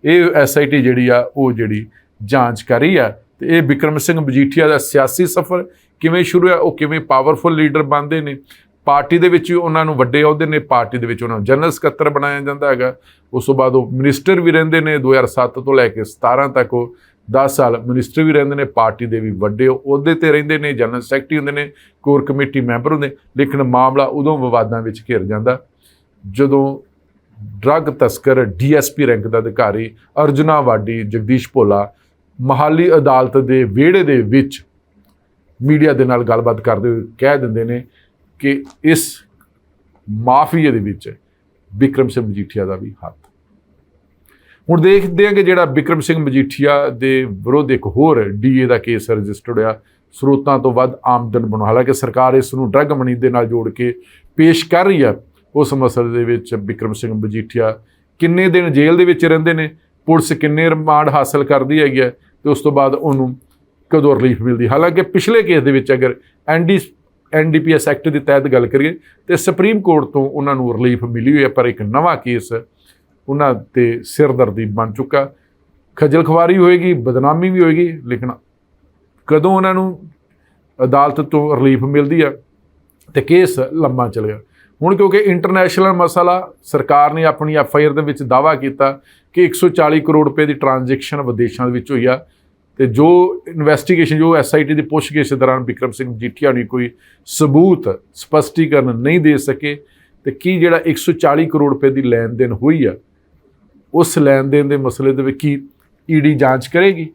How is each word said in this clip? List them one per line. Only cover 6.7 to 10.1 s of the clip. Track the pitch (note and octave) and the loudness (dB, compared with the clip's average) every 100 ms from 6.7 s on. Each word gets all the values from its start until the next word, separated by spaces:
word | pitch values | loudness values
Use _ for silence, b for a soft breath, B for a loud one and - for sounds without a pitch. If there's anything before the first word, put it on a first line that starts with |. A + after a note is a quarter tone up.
| - | -2
ਕਿਵੇਂ | D3+ D#3 | -4 -4
ਪਾਵਰਫੁੱਲ | - C3 C#3 D3+ E3+ D#3+ | 0 0 2 0 0 0
ਲੀਡਰ | D3+ D3 | 0 0
ਬਣਦੇ | C#3 C#3+ D3 D#3+ | -2 -2 -2 -6
ਨੇ, | D3 C#3 _ b b _ - | -6 -12 _ b b _ 0
ਪਾਰਟੀ | C#3+ C#3+ F3 | 0 2 2
ਦੇ | F3 | 4
ਵਿੱਚ | F3 E3+ | 2 0
ਵੀ | F3 | -2
ਉਹਨਾਂ | E3+ D#3+ D#3+ | 0 -2 -2
ਨੂੰ | C#3+ | -2
ਵੱਡੇ | B2 | 0